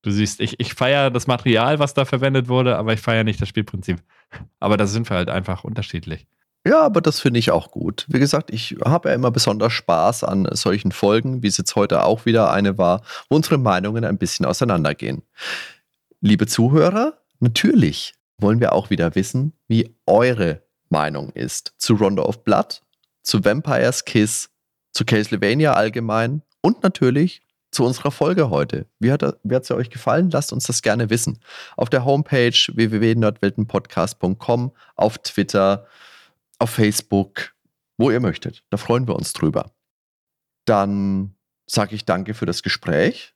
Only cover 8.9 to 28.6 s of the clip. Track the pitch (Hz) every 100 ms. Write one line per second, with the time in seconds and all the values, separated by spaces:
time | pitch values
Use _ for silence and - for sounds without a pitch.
8.9 | 170 165 123 127 123 - 208 117 - -
9.9 | 85 90 117 - 98 92 - - 101 95
10.9 | - 101 110 131 127 104 - 90 - 101
11.9 | - - 113 - 113 104 92 101 95 90
12.9 | 92 - - - 151 151 147 120 90 101
13.9 | 113 117 98 87 - 67 - 123 90 73
14.9 | 73 53 - _ - - - - - _
15.9 | _ _ _ 98 104 110 - 117 156 170
16.9 | 202 277 - _ _ 123 113 - 254 90
17.9 | 71 - _ _ _ 101 117 120 90 95
18.9 | 87 85 95 95 127 147 - _ 113 -
19.9 | _ - 101 123 117 90 78 _ _ _
20.9 | 76 76 71 71 - 60 - - _ -
21.9 | 107 101 98 - 110 - 98 - - _
22.9 | _ _ _ - 107 98 120 151 123 120
23.9 | 123 - 117 107 - - _ _ _ _
24.9 | - 110 113 107 104 101 131 156 113 110
25.9 | 117 113 110 113 147 _ _ 180 240 190
26.9 | - 127 135 175 - _ _ _ - 123
27.9 | 127 143 - 151 185 139 73